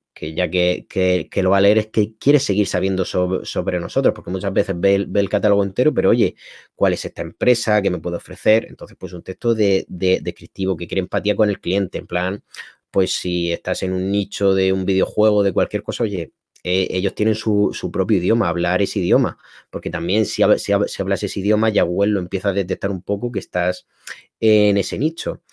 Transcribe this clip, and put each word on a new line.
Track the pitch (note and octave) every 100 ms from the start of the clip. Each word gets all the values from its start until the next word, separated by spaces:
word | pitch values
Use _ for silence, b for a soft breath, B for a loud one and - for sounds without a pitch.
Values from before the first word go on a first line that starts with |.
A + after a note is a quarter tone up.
| _
que | - E2
ya | D#2+ F2
que, | F2+ F2 F2+ -
que, | F#2+ F#2 F2+ D#2
que | -
lo | F#2
va | G2
a |
leer | G2+ G#2+
es | G#2
que | - G#2 -
quiere | - C#3+
seguir | - G2 G2+
sabiendo | F#2 F#2+ F#2+ F#2
sob-, | F#2 F2+ F2+ -
sobre | F#2+ F2+ F2+
nosotros, | F2 C3+ C3
porque | - -
muchas | F#2 G2
veces | G2 G2 F2
ve | F#2+
el, | G2 F#2+
ve | G2
el | G2
catálogo | G#2 G#2 G2+
entero, | G2 F#2+ C#3
pero | C3 F#2+
oye, | A#2+ G2 B B B B
¿cuál | _ G2
es | F2+ F2+
esta | -
empresa? | E2 - A#2+ B2 - G#2+
¿Qué | G2
me | F2
puede | F2+ E2+
ofrecer? | - E2+ A2 G#2+ -
Entonces, | - E2+ -
pues | F#2
un | F2+
texto | - F#2 A#2+
de, | A2 G#2 F#2+ -
de, | F2+ F#2 F#2
descriptivo | E2 - E2+ - F#2+ F2
que | F2
cree | F2+
empatía | F2+ G2+ F#2
con | G2+ G#2+
el | G2+
cliente, | F2 F#2+ F#2+ E2+
en | F2
plan, | F2 F2+ G2+ _ B B B _
pues | G2 F#2
si | - F#2 F2 E2+
estás | E2+ - F2+
en | F#2+
un | F#2 F#2+
nicho | G2+ G2 - G2+
de | F#2+ F#2+
un | F#2+
videojuego, | F#2 F#2+ F2+ - G#2+ G#2
de | G2+
cualquier | F#2 F#2 G2+
cosa, | - G2+
oye, | A2+ G2 D#2+ _ _ _
eh, | F2+ F#2 F#2+
ellos | F#2 F#2
tienen | - G#2+
su, | G#2+ - G#2 G2+
su | - F#2
propio | F2+ F#2+ G2+
idioma, | F2+ A#2 F#2
hablar | E2+ E2+ F#2
ese | G2+ G2+
idioma, | F2+ B2 G#2 - B B B
porque | F#2 F2+
también | E2 E2+ G#2 G#2
si | -
hab-, | G2+ G#2
si | -
hab-, | G2 -
si | -
hablas | F#2+ G2
ese | G2+ -
idioma, | G2 G#2+ A2+
ya | G2+
Google | F2 F2+ G2+
lo | G#2
empieza | F2 F#2+ G2+
a |
detectar | F#2+ F2+ F#2 G2
un | F#2+
poco | - G#2 A#2+
que | A#2
estás | - F2+ F2+ F2+ _ B B B B _
en | A2+ G#2+ G#2 G2+
ese | F#2+ F2+
nicho. | D3+ D#3+ - - _